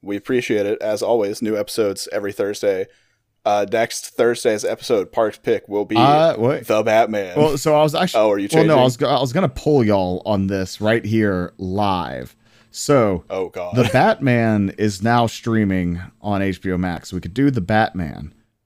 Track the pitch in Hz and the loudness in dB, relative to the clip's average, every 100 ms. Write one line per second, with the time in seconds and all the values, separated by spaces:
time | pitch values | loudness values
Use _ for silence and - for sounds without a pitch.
0 | 98 101 - 127 - 107 101 107 107 107 | -8 -6 -2 0 2 0 0 -2 -2 -2
1 | 101 117 101 110 107 107 104 - 101 98 | 0 0 0 -2 -2 -2 -2 0 0 -2
2 | - 107 101 98 101 104 101 95 98 _ | -6 -6 -6 -4 -4 -2 0 0 -4 _
3 | _ _ _ _ 107 104 98 113 113 - | _ _ _ _ 0 0 0 0 -2 -4
4 | - - 120 117 120 104 95 110 - 113 | -6 0 0 2 0 0 -2 -4 0 0
5 | 90 - 110 - - 107 - 101 95 110 | 0 0 -2 -2 -2 -2 -2 -4 0 4
6 | 131 151 165 123 117 151 117 107 110 110 | 4 6 4 2 0 0 0 0 4 4
7 | 110 107 92 113 151 143 156 151 151 156 | 4 0 -2 0 0 0 2 2 2 0
8 | 180 - 107 101 101 160 160 143 127 117 | 0 2 2 2 0 -2 2 2 2 0
9 | 135 135 131 147 165 - 151 143 107 98 | 0 0 -2 -2 -2 -2 0 2 2 2
10 | 90 90 - 104 98 98 92 - 107 117 | 0 -4 -2 -2 0 -2 -6 -4 -2 0
11 | 104 113 104 92 90 - 92 98 104 90 | 0 0 2 0 -4 -8 -6 -2 0 -2
12 | 71 64 64 _ _ _ _ - - 139 | -4 -10 -14 _ _ _ _ -6 2 4
13 | 107 87 - 95 90 95 87 117 113 127 | 4 0 -4 -6 -6 -8 -2 0 2 4
14 | 196 220 135 120 113 107 98 - 104 95 | 2 2 2 2 2 2 0 0 -2 0
15 | 113 120 113 - 117 113 101 92 87 85 | 2 2 2 -2 -2 0 2 0 -2 -4
16 | 92 _ 104 98 98 92 95 90 90 82 | -8 _ -4 -2 -2 -4 -4 -2 -2 -4
17 | - 90 85 110 143 123 87 107 110 92 | -8 -10 -6 0 0 0 0 2 0 -2
18 | 80 50 73 - _ _ | -8 -8 -14 -18 _ _